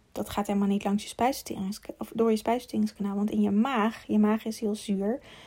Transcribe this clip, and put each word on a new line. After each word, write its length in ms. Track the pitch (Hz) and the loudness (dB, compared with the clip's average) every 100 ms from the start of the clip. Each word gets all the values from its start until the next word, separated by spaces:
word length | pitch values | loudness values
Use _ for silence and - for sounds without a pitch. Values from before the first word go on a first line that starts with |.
| _ | _
Dat 180 | 214 202 | -8 -6
gaat 160 | - 208 | -4 0
helemaal 220 | 202 202 | 2 2
niet 160 | 202 | 2
langs 180 | 202 208 | 0 -2
je 60 | - | -2
spijsverterings-, 720 | - 247 277 - 220 190 214 - - | 0 0 0 -6 -8 -6 -8 -10 -12
of 140 | 220 | -6
door 160 | 226 226 | 0 2
je 60 | 220 | 2
spijsverteringskanaal. 800 | 226 247 - 214 214 - 202 202 | 2 -2 -2 -2 0 -2 -4 -2
Want 140 | 208 | 0
in 100 | 214 | 2
je 100 | 202 | 4
maag, 540 | 202 269 240 220 - - | 4 2 2 0 -2 0
je 120 | 214 | 4
maag 260 | 208 220 | 4 2
is 160 | 226 220 | -2 -4
heel 140 | 208 | -4
zuur. 460 | 208 - 190 202 277 - - | -4 -2 -2 -2 -4 -8 -20